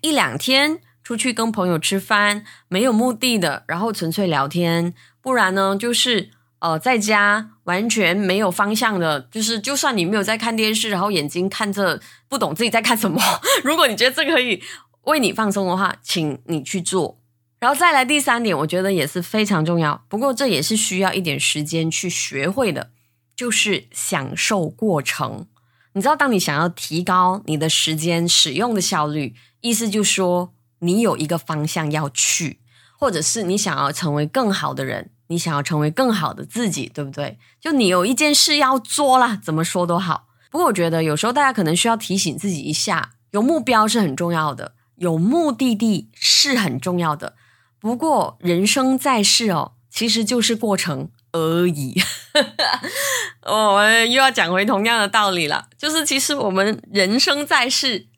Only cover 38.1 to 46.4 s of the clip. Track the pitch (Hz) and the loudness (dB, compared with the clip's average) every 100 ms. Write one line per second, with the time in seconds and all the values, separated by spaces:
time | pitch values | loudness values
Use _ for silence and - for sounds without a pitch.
38.1 | 254 302 285 - 294 262 262 - - 285 | 2 2 4 4 4 2 2 -2 0 4
39.1 | 254 240 202 - 156 165 185 175 170 185 | 4 4 0 -2 -2 0 0 0 0 -2
40.1 | - _ _ _ 311 330 202 165 165 160 | -4 _ _ _ 0 2 2 2 2 0
41.1 | 151 220 254 277 233 160 - 233 226 - | 0 0 2 2 2 0 2 2 0 -2
42.1 | 196 190 - 202 160 151 147 - 165 - | -2 -2 -2 -4 -4 -4 -4 -2 -2 -4
43.1 | _ _ 202 247 320 247 226 214 226 180 | _ _ 0 2 2 2 4 4 2 0
44.1 | 131 175 170 156 135 - _ _ - 175 | 0 -2 0 -2 -4 -10 _ _ -6 -2
45.1 | 160 185 330 311 226 262 208 226 185 - | 2 2 2 2 0 0 2 0 0 -4
46.1 | - - - | -4 0 2